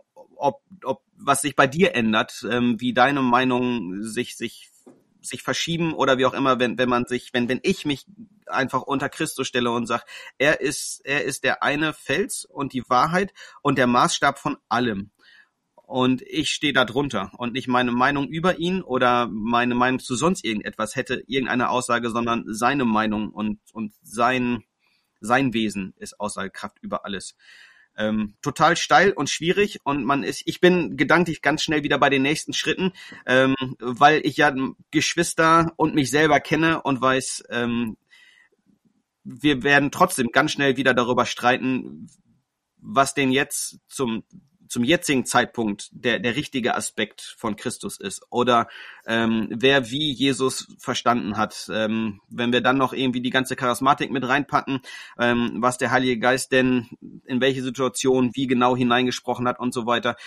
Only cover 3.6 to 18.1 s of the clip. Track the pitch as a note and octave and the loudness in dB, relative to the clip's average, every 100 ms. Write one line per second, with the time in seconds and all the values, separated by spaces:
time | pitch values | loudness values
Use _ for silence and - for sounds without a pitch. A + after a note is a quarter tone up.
3.6 | B2 A#2+ F2+ F#2+ A2 A2+ B2 - A#2 - | 0 -4 -6 -8 -8 -6 -6 -8 -12 -12
4.6 | - _ - - _ _ - B2+ - B2+ | -20 _ -20 -20 _ _ -14 -8 -4 -4
5.6 | - E3 E3 D3 C3+ B2+ B2+ G#2 C3+ B2 | -4 -2 -2 0 2 2 2 2 0 2
6.6 | B2 A2 B2+ A#2+ B2 B2 - B2 A#2+ B2+ | 0 0 0 0 -2 -6 -4 -2 -2 0
7.6 | F3+ F#3+ D3+ C3+ - - - _ - G2+ | -2 -2 -2 -6 -8 -20 -20 _ -6 -4
8.6 | C3 C3 B2+ C#3 C#3 - D#3 - C3 B2+ | -2 -2 -2 -4 -4 -4 -6 -4 -4 -2
9.6 | A#2+ A#2+ A#2 A#2 - - - - C#3 D#3+ | 0 0 -2 -4 -6 -20 -14 0 2 2
10.6 | D3 C#3+ - - C#3 C#3+ A#2+ C3 C3 - | -2 -4 -8 -10 -4 -2 -2 -2 -2 0
11.6 | B2 D3 D#3 - - C#3+ B3+ - - C#3 | 0 0 -2 -4 -4 -2 -2 -6 -10 -8
12.6 | C#3 B2+ - B2 D#3 F3+ G3 - - - | -8 -8 0 2 2 0 -2 -6 -20 -4
13.6 | C#3+ C3+ B2 A#2+ E3 - C#3+ - D3+ C#3 | 0 2 4 4 4 2 0 0 -4 -8
14.6 | - A#2 B2 G2 G#2 _ _ - _ _ | -4 -2 0 -4 -8 _ _ -20 _ _
15.6 | _ _ - B2+ B2+ B2+ - D#3 C#3+ - | _ _ -8 0 2 0 -4 -4 -4 -2
16.6 | D3 C3+ A#2 C#3+ C#3+ G#2+ G2 - A#2+ B2 | 0 2 0 0 -2 -4 -6 -8 -8 -6
17.6 | B2 B2 B2 A#2+ C3 | -2 0 2 2 2